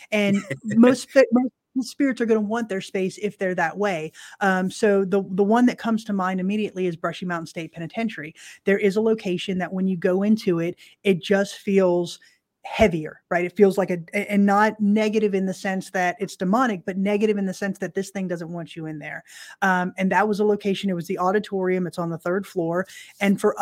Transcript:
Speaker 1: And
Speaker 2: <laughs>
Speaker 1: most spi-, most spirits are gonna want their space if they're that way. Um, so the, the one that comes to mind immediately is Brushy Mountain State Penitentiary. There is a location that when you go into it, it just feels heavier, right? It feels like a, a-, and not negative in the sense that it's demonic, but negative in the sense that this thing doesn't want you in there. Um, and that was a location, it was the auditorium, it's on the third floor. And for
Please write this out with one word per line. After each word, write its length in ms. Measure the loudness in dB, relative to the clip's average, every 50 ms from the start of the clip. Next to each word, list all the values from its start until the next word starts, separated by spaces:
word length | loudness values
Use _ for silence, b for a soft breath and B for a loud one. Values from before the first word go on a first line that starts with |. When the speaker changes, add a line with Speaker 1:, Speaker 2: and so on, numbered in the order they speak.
| B B
Speaker 1:
And 240 | -2 0 2 2 0
Speaker 2:
<laughs> 280 | 0 -2 -4 -10 -8 -4
Speaker 1:
most 440 | 0 6 6 8 8 6 4 0 0
spi-, 160 | 4 4 4 4 4 0 0 0 _ _ _ _ -6
most 160 | -6 -6 -6
spirits 300 | -4 -2 -2 0 0 -2
are 60 | 0
gonna 140 | 0 2 0
want 280 | 0 -2 -4 -4 -4 -4
their 140 | -6 -8
space 360 | -8 -6 -4 -4 -4 -4 -6 -6
if 200 | -8 -8 -6 -4
they're 160 | -4 -4 -2
that 240 | 0 -2 -2 -2 -2
way. 340 | -2 -2 -2 -4 -6 -10 B B B B B B
Um, 300 | 0 2 2 2 0 -2
so 340 | -2 0 2 2 4 2 2
the, 160 | 2 0 -2 -2 -2
the 140 | 0 0 2
one 200 | 4 4 4 4
that 120 | 4 2 0
comes 260 | -2 -2 -2 -2 -2
to 80 | -4
mind 260 | -4 -2 -2 -2 -2 -2
immediately 480 | -2 -2 -2 -2 -4 -4 -4 -4 -4
is 100 | -4 -4
Brushy 280 | -4 -6 -6 -6 -6 -6
Mountain 220 | -6 -6 -6 -8
State 260 | -10 -10 -12 -12 -12
Penitentiary. 600 | -12 -12 -12 -8 -6 -4 -4 -4 -6 -8 -14 -16 -16 B B B B B B
There 140 | 0 2 2
is 180 | 2 0 0
a 40 | 2
location 540 | 2 2 0 0 -2 -4 -4 -4 -4 -4 -4 -4
that 140 | -4 -4
when 140 | -4 -2 -2
you 100 | -2 -2
go 260 | 0 0 0 2 2 4
into 340 | 2 2 2 2 0 0 0
it, 180 | -2 -4 -6 b b b b b 0
it 180 | 0 0 0
just 340 | 2 0 2 2 0 -2 -6
feels 640 | -10 -4 2 2 4 4 4 2 2 0 -4 -8 -14 b b b b b _ _ _
heavier, 580 | -14 -6 2 4 4 4 4 0 -6 -8 -14 -14 _ -4
right? 140 | -2 -2 -2
It 100 | -2 4
feels 240 | 4 4 6 6 2
like 120 | 0 -2
a, 80 | -2 -6 -6 -6
a-, 200 | -4 -4 -2 0
and 120 | 2 4 4
not 360 | 6 6 4 4 2 2 0
negative 540 | 2 2 4 4 2 2 0 2 0 2 0
in 120 | 0 -2
the 80 | -2 -4
sense 360 | -4 -4 -4 -4 -4 -6 -4
that 260 | -2 -2 0 0 -2 -4
it's 160 | -6 -8 -6
demonic, 500 | -4 -2 0 2 2 2 0 -2 -4 -6
but 120 | -6 -4
negative 400 | -2 0 0 2 2 2 0 0
in 100 | 0 -2
the 80 | -4 -6
sense 240 | -6 -6 -6 -6 -6
that 160 | -8 -6 -4
this 160 | -6 -6 -6
thing 160 | -6 -8 -6
doesn't 240 | -6 -6 -6 -8 -10
want 240 | -10 -10 -12 -12 -12
you 120 | -12 -10
in 120 | -10 -10 -10
there. 240 | -12 -12 -14 -14 -16 B B B B B B B
Um, 300 | 0 2 2 2 0 -2 -2 -2
and 120 | 0 2
that 160 | 2 2 2
was 140 | 2 2 2
a 40 | 2
location, 460 | 2 2 0 0 -2 -2 -2 -2 -2
it 40 | -2
was 120 | -2 -4
the 120 | -6 -4 -2
auditorium, 680 | 0 0 0 0 -2 -2 -4 -2 0 0 0 0 -2
it's 120 | -4 -4 -6
on 120 | -6 -6
the 80 | -6 -4
third 260 | -4 -2 -2 -2 -4
floor. 420 | -4 -4 -2 -2 0 0 -2 -4 B B B B B B B
And 200 | 0 2 2 2
for 140 | 2 0 2 4